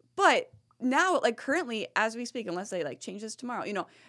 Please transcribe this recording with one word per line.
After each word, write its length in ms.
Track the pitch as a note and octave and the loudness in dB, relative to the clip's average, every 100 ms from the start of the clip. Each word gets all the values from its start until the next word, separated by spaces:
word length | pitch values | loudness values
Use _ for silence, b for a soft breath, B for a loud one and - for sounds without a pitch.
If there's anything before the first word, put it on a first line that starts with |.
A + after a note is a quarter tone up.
| _ - | _ 4
But 340 | F#4 A3+ - - _ - | 6 6 2 -12 _ -4
now, 380 | B3 C#4 F#4 D#4 | 0 4 4 4
like, 160 | A#3+ A3+ | 2 0
currently, 520 | - E4 B3 A3 - - | 0 0 0 -4 -2 0
as 180 | A3 A3+ | 0 -2
we 80 | |
speak, 220 | A#3+ B3 G#3 | -8 -6 -4
unless 240 | F3 G3+ | -6 -4
they, 140 | F#3 | -4
like, 160 | D3 - | -4 -6
change 220 | - G3+ | -10 -10
this 120 | A3 | -10
tomorrow, 300 | - B3 A3 | -10 -8 -6
you 80 | F3+ | -4
know, 140 | G3 - B | -4 -6 B